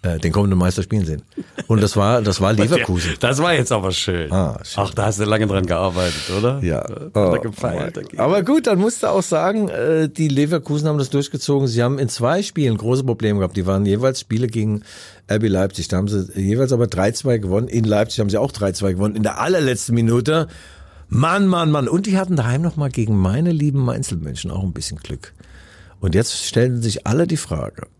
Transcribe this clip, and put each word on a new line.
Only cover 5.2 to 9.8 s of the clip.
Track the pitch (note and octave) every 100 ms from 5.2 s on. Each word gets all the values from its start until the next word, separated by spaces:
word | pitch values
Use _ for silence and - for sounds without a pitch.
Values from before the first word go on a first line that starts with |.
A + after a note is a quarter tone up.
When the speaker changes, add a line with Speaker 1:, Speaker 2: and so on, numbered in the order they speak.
Speaker 2:
du | G#2
lange | G#2+ G#2+
dran | F#2+ F2+
gearbeitet, | E2+ F#2+ F2 F2+ D2+ - F#2+
oder? | A#2 C#3
Speaker 1:
Ja. | F#2 D2
Speaker 2:
Hat | - - D#3+
Speaker 1:
Oh, | G#2+ F#2+
Speaker 2:
er | D2
gefeiert, | A2 - B2
Speaker 1:
Michael. | - -
Speaker 2:
dagegen. | - - -
Speaker 1:
Aber | C3+ G3
gut, | F#3 D#4 A#3+
dann | F#3+
musst | G#3+ -
du | G#3+
auch | G3
sagen, | - D#3 F3 G#3+ G3+
äh, | E2+